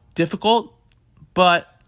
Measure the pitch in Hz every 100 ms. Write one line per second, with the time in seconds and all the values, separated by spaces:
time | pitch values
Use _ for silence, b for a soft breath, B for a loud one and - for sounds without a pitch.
0 | _ - 165 190 208 226 - _ _ _
1 | _ _ - - 180 170 - _